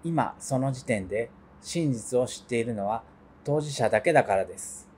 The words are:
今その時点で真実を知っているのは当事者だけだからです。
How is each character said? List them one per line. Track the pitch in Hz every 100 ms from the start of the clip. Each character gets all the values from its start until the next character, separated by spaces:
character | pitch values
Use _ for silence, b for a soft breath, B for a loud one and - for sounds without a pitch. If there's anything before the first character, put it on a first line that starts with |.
今 | 170 160 113 -
そ | - 127
の | 135
時 | 127 -
点 | 110 92
で | 101 117 - - -
真 | - 170 156
実 | 120 - 123
を | 123
知 | -
っ | -
て | 120
い |
る | 117
の | 110 98
は | 113 - - - -
当 | - 147
事 | 151
者 | 139 113
だ | 107
け | 170
だ | 147
か | 120 98
ら |
で | 92 -
す。 | - - -